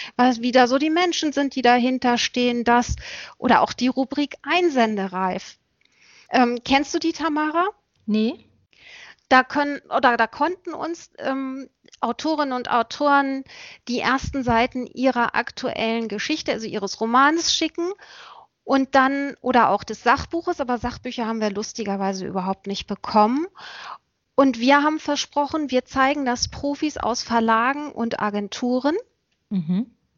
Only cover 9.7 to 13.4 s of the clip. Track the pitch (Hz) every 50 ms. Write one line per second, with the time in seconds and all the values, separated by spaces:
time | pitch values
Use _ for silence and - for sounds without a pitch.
9.7 | 285 - _ - - 247 247 247 240 233 226 - - - 294 339 370 - - 349
10.7 | 311 - - 330 339 - - _ _ - - 269 262 269 269 262 262 269 262 -
11.7 | _ _ _ - - - - 226 240 - - 311 320 294 294 269 254 247 - -
12.7 | - 233 226 - - - 294 285 285 277 277 269 269 269